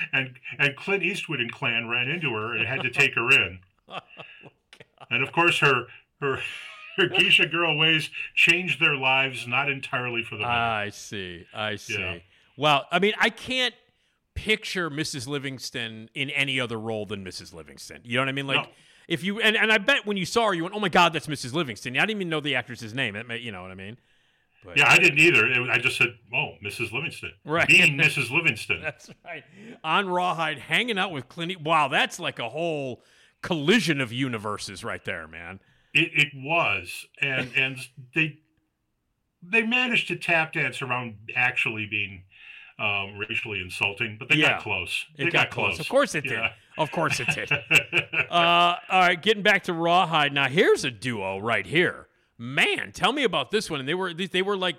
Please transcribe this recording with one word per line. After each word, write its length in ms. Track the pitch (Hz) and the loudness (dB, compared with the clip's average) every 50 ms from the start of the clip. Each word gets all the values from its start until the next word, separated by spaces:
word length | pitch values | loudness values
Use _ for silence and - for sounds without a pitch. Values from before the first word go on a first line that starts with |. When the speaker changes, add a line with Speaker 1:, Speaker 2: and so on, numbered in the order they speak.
| - - | -4 -2
Speaker 1:
and, 180 | - 135 131 127 123 - - - 127 123 | -2 -2 -2 -2 -6 -16 -16 -12 -4 0
and 160 | 143 139 135 | 0 0 0
Clint 300 | - - 196 196 196 160 | -2 -4 -2 -2 0 0
Eastwood 360 | 180 202 - - - 151 123 | -2 -4 -4 -6 -4 -4 -4
and 120 | 117 117 | -4 -4
clan 360 | - - 139 123 117 117 117 113 | -4 -4 -2 -2 0 -2 -2 -2
ran 200 | 120 120 123 135 | -2 -2 -2 -2
into 240 | 160 180 160 131 113 | -4 -4 -4 -4 -2
her 220 | 107 107 117 117 | -4 -4 -4 -2
and 100 | - - | -2 -2
had 160 | - 135 - | -2 -2 -2
to 80 | - 127 | -4 -2
take 240 | - 139 139 127 - | 2 2 2 2 2
her 160 | 120 117 127 | 2 2 4
in. 300 | 135 127 101 87 95 95 - | 4 4 4 2 -2 -10 -18
Speaker 2:
<laughs> 40 | _ _ _ _ - | _ _ _ _ -16
Oh, 120 | - - - _ - - | -14 -14 -14 _ -16 -18
God. 880 | - - - - - - - _ _ _ - - - _ _ - - - | -18 -18 -20 -20 -20 -20 -20 _ _ _ -20 -20 -20 _ _ -20 -8 -4
Speaker 1:
And, 120 | 120 123 | -2 -2
of 80 | 135 - | -2 0
course, 260 | - 170 170 175 170 - | 2 4 4 4 4 6
her, 240 | 160 143 131 120 113 - - - _ _ _ - | 6 4 4 4 2 -4 -10 -20 _ _ _ -4
her, 180 | 143 139 127 - - - - - - - | -2 -2 -2 -2 -4 -8 -10 -12 -14 -16
<laughs> 280 | - - - - - | -16 -18 -18 -6 0
her 100 | - 196 - | 0 2 2
geisha 380 | - - - - - - - | 4 4 6 6 6 6 4
girl 300 | - - 170 170 160 151 151 | 4 2 2 2 2 2 4
ways 320 | 156 160 160 156 151 - - - - - - | 4 4 4 2 0 -2 -8 -12 -14 -4 0
changed 460 | - - 170 170 175 185 165 151 131 | 4 6 6 6 4 2 -2 -2 2
their 160 | 165 156 147 | 2 2 2
lives, 500 | 135 131 131 131 135 135 135 127 117 117 | 2 2 2 4 4 2 0 -2 -6 -6
not 240 | 120 123 135 143 139 | -2 0 0 0 0
entirely 540 | 135 135 - - 139 131 131 120 117 117 113 | -2 -4 -6 -4 -4 -4 -2 -2 -4 -4 -6
for 100 | - 110 | -6 -6
the 60 | 104 | -4
better. 100 | 107 120 | -2 0
Speaker 2:
I 360 | 120 120 117 113 110 104 101 101 | 0 2 2 0 0 -2 -4 -6
see. 540 | - - - - 110 101 92 90 87 85 90 - - | -8 -12 -14 -10 -8 -8 -8 -8 -10 -12 -16 -12 -8
I 220 | 110 107 107 104 | -6 -4 -4 -4
see. 220 | 101 - - 107 101 | -6 -8 -8 -6 -6
Speaker 1:
Yeah. 200 | 92 92 87 87 - _ _ _ _ _ _ | -6 -6 -8 -10 -14 _ _ _ _ _ _
Speaker 2:
Well, 300 | 123 139 151 147 135 - - | 0 4 4 4 4 2 0
I 80 | 175 180 | 0 2
mean, 140 | 196 214 208 175 | 2 2 2 2
I 100 | 190 233 | 2 0
can't 440 | 233 - - 247 254 254 254 240 - _ _ _ _ _ _ _ _ _ _ _ - | 0 -2 -8 -6 -2 -2 -2 -2 -4 _ _ _ _ _ _ _ _ _ _ _ -14
picture 560 | - - 214 214 214 - - - 185 175 160 | -6 -2 -2 -2 -2 -2 -6 -6 -4 -4 -4
Missus 380 | 139 151 156 - - 139 110 139 | -4 -6 -6 -6 -6 -8 -6 -6
Livingston 800 | 147 139 131 139 135 120 - - - 127 113 113 113 110 110 113 - | -6 -6 -6 -8 -10 -10 -12 -10 -8 -8 -8 -8 -10 -12 -16 -12 -8
in 160 | 151 135 143 | -6 -6 -4
any 280 | 143 143 139 139 131 131 | -2 -2 0 0 0 -2
other 200 | 123 113 117 110 | -2 -2 -4 -6
role 280 | 110 113 110 107 104 | -4 -4 -4 -4 -6
than 160 | 95 107 98 | -6 -8 -8
Missus 300 | 95 90 - - 92 80 | -8 -10 -12 -12 -14 -16
Livingston. 480 | 85 82 78 73 69 71 - - 78 73 85 | -16 -18 -18 -18 -18 -20 -18 -18 -18 -16 -10
You 120 | 120 120 | -4 -2
know 60 | 123 | -2
what 60 | 135 135 | 0 -2
I 40 | |
mean? 140 | 135 139 139 | -2 -4 -4
Like, 200 | 139 135 147 - | -2 -2 -2 -2
Speaker 1:
No. 60 | - - _ _ _ _ _ _ - | -4 -12 _ _ _ _ _ _ -6
Speaker 2:
if 140 | 170 131 | -6 -4
you, 180 | 165 196 202 226 | -4 -4 -2 2
and, 160 | 220 220 220 | 2 2 4
and 140 | 214 208 214 | 4 4 4
I 60 | 220 220 | 4 4
bet 280 | 196 277 277 262 208 | 4 2 0 0 0
when 100 | 208 208 | -2 -2
you 80 | 196 175 | -2 -2
saw 220 | - - 233 226 | 0 2 2 2
her, 80 | 208 185 | 2 2
you 80 | 165 | 0
went, 120 | 160 190 208 | -2 -4 -4
"Oh 60 | 214 | -2
my 80 | 208 175 | -2 4
God, 240 | 139 190 170 170 | 6 6 6 6
that's 160 | 160 151 - 156 | 4 0 -6 -6
Missus 240 | 147 - - 123 123 | -8 -8 -6 -4 -2
Livingston." 420 | 170 165 123 104 - - 127 127 | -2 -2 -2 -4 -8 -8 -4 0
I 40 | 139 | 0
didn't 180 | 175 208 220 202 | 0 0 0 -2
even 100 | 185 170 | -4 -4
know 100 | 160 151 | -4 -4
the 140 | 139 147 131 | -2 -2 -2
actress's 400 | 123 - - 120 - 113 107 110 | -2 -4 -6 -8 -12 -10 -8 -4
name. 220 | 135 131 110 98 | -4 -4 -4 -4
It 120 | 107 120 123 | -6 -8 -8
may, 100 | 117 117 | -10 -10
you 140 | 120 117 | -8 -10
know 100 | 98 90 | -10 -10
what 80 | 90 92 | -12 -12
I 40 | 92 | -14
mean? 240 | 95 95 104 120 - _ _ _ _ _ _ _ _ _ _ _ _ - | -14 -14 -14 -14 -16 _ _ _ _ _ _ _ _ _ _ _ _ -14
But 120 | 92 87 139 | -4 2 4
Speaker 1:
Yeah, 100 | - 120 | 6 6
I 100 | 147 170 | 6 6
didn't 200 | 185 170 139 151 | 6 6 6 6
either. 280 | 160 170 143 113 113 | 6 6 8 6 6
It, 220 | 127 127 123 127 120 | 4 2 0 0 0
I 80 | 117 120 | 0 0
just 180 | 123 127 - - | 0 0 0 0
said, 180 | 123 117 110 - _ - 120 | 0 0 -2 -6 _ -8 -6
"Oh, 180 | 135 147 - - - | -4 -4 -6 -8 -10
Missus 280 | 101 101 - - 117 - | -12 -10 -8 -6 -8 -6
Livingston." 400 | 107 135 160 160 - - - - - _ - | -6 -6 -6 -8 -10 -10 -12 -14 -14 _ -8
Speaker 2:
Right. 240 | 147 156 170 147 - | -2 0 2 4 6
Speaker 1:
Being 280 | - - 175 170 143 | 6 6 6 4 4
Missus 340 | 139 160 151 147 147 123 113 | 4 2 2 2 0 -4 -2
Livingston. 500 | 131 170 165 156 113 101 - - 98 82 | -2 -2 0 0 -2 -2 -4 -6 -6 -4
Speaker 2:
<laughs> 20 | |
That's 280 | 90 156 - - - - - _ - | -6 -8 -10 -10 -14 -20 -20 _ -18
right. 200 | 175 170 143 - 143 170 196 214 226 - - - | -16 -16 -16 -16 _ _ -20 -20 -20 -16 -10 -4
On 240 | 160 165 196 202 185 | 0 2 2 2 2
Rawhide, 500 | 180 180 180 180 165 165 160 156 151 131 | 0 0 0 0 0 0 -2 -4 -4 -6
hanging 400 | - - 160 185 233 247 220 185 | -4 -2 0 0 0 0 0 -2
out 140 | 190 202 | -2 -2
with 160 | 165 135 120 - | -4 -6 -10 -10
Clint 240 | - 175 165 170 | -10 -8 -8 -6
E-, 40 | 190 | -6
wow, 320 | 170 143 156 214 208 143 131 | -4 0 2 4 4 4 4
that's 300 | 151 196 262 - - - | 2 2 0 0 -2 -6
like 200 | 170 143 - - | -8 -6 -6 -6
a 100 | 123 117 | -8 -8
whole 540 | 135 156 170 170 156 147 139 127 117 - _ _ _ _ _ _ _ _ | -6 -4 -4 -2 -2 -4 -4 -6 -8 -12 _ _ _ _ _ _ _ _
collision 580 | - - 180 151 139 165 226 240 151 165 151 139 | -6 -4 -2 2 4 6 6 6 4 2 0 0
of 100 | 131 107 | -2 -4
universes 720 | 117 127 139 131 120 107 101 107 104 95 - - 98 80 | -2 -4 -4 -2 -4 -4 -4 -4 -6 -6 -8 -10 -12 -10
right 220 | 113 110 95 90 - | -8 -8 -8 -8 -6
there, 240 | 107 95 85 80 80 | -8 -8 -8 -8 -12
man. 320 | 82 82 85 87 95 95 _ _ _ _ _ _ - | -14 -14 -14 -14 -14 -16 _ _ _ _ _ _ 0
Speaker 1:
It, 160 | 147 165 165 160 | 0 0 2 2
it 140 | 151 147 143 139 | 0 0 0 -2
was. 720 | 131 131 143 165 170 143 107 101 98 90 - - - - - _ - | -8 -6 -2 0 0 2 0 -2 -4 -6 -8 -12 -14 -14 -16 _ -6
And, 280 | 147 139 135 131 131 127 | -4 -4 -2 -4 -4 -4
Speaker 2:
<laughs> 40 | - | -2
Speaker 1:
and 220 | 139 135 135 135 127 - - _ 143 127 - - | -2 -2 -2 -2 -8 -14 -16 _ -20 -18 -6 -4
they, 240 | 165 156 156 151 - _ _ _ _ _ _ _ _ _ _ _ _ _ _ _ _ _ _ _ _ | -2 -2 -2 -4 -10 _ _ _ _ _ _ _ _ _ _ _ _ _ _ _ _ _ _ _ _
they 200 | 175 175 214 226 | -8 -2 0 0
managed 460 | 226 226 247 254 254 233 233 - - - | 2 2 0 0 0 0 0 0 0 -2
to 80 | 170 | -4
tap 360 | - - 175 170 160 160 151 - | -4 0 2 2 2 2 0 -2
dance 280 | 160 143 127 123 - | -2 -2 -2 -4 -6
around 340 | 139 127 123 127 120 117 107 - - - - | -6 -4 -4 -4 -4 -6 -10 -14 -14 -6 -2
actually 520 | 127 123 123 123 - - 127 110 110 107 | 0 0 2 2 0 0 -2 -2 -4 -6
being, 380 | 101 107 104 101 95 98 92 92 _ _ - - - - - - - - - | -4 -4 -4 -4 -6 -8 -14 -20 _ _ -20 -20 -20 -20 -20 -20 -18 -8 -4
um, 380 | 110 104 101 98 98 101 104 101 | -2 -2 0 -2 -4 -6 -6 -8
racially 420 | 107 - 113 - - 113 104 95 | -6 -4 -4 -6 -6 -6 -6 -6
insulting, 560 | 90 90 - - 110 101 101 - 120 110 107 107 | -8 -8 -6 -2 -2 -2 -2 -2 -6 -6 -6 -6
but 100 | 127 120 | -2 0
they 60 | 156 | 2
Speaker 2:
Yeah. 180 | 156 151 143 110 | 4 4 4 2
Speaker 1:
got 80 | 85 | 0
close. 420 | - - 92 92 87 - - - - - - | -2 -4 -6 -4 -4 -4 -6 -6 -8 -8 -8
Speaker 2:
It 80 | 143 143 | -6 -4
Speaker 1:
They 40 | 175 | 0
Speaker 2:
got 20 | |
Speaker 1:
got 180 | 160 156 127 - | 2 2 0 0
Speaker 2:
close. 160 | - 120 104 98 85 | 0 -2 -2 -2 -2
Speaker 1:
close. 40 | 120 | -4
Speaker 2:
Of 80 | 156 - | -4 0
course 260 | 240 277 269 - - | 2 2 2 2 0
it 60 | 160 | -4
did. 100 | 135 127 | -4 -4
Speaker 1:
Yeah. 200 | 120 110 110 104 - - _ _ - | -4 -2 -2 -4 -4 -8 _ _ -4
Speaker 2:
Of 140 | - 156 143 | -4 -4 -2
course 300 | - 175 160 143 131 - | 0 0 0 0 0 -2
it 80 | 123 - | -2 -2
did. 220 | - - 104 - - | -2 -2 -2 -2 -2
Speaker 1:
<laughs> 40 | - - - 165 - - - 165 170 - - 160 156 - - | -2 0 4 4 4 4 2 0 -2 -2 -2 -2 -4 -2 0
Speaker 2:
Uh, 460 | 175 175 170 170 175 175 175 175 175 - - - | 2 4 4 6 6 6 6 4 2 0 -2 2
all 100 | 196 185 | 4 6
right, 200 | 180 175 185 165 | 6 6 4 4
getting 220 | - 208 226 202 180 | 2 2 2 4 4
back 180 | 214 202 190 - | 4 4 4 2
to 80 | 185 | 0
Rawhide. 600 | 175 165 165 170 175 180 190 160 165 156 147 143 | -2 0 4 4 6 6 6 4 4 4 4 4
Now, 160 | 139 143 139 127 | 4 2 2 4
here's 360 | 135 180 254 370 427 - - | 4 4 6 6 6 4 2
a 60 | 135 | -2
duo 480 | 117 98 123 127 117 101 95 95 95 98 | -6 -4 -4 -4 -2 -2 -2 -2 -2 -2
right 260 | 104 117 113 104 92 | 0 0 0 0 0
here. 440 | 92 135 170 175 117 76 - 78 - _ _ _ _ _ | 2 2 2 2 2 0 -4 -10 -20 _ _ _ _ _
Man, 540 | - 117 123 139 160 330 415 392 - - 95 | -14 -12 -4 0 0 2 2 0 -2 -4 -8
tell 220 | - - 175 208 | -4 0 0 0
me 100 | 269 302 | 2 2
about 300 | 262 202 170 151 135 - | 0 0 0 -2 -2 0
this 180 | 196 214 - - | -2 -2 -2 -2
one. 80 | 160 139 | -4 -4
And 100 | 127 139 | -4 -4
they 60 | 170 | -4
were, 180 | 185 190 180 | -2 -4 -4
they, 140 | 170 160 196 | -6 -6 -6
they 160 | - - 185 | -4 -2 -2
were 140 | 185 202 208 | 0 0 0
like 200 | 190 185 180 170 | -2 -2 -2 -4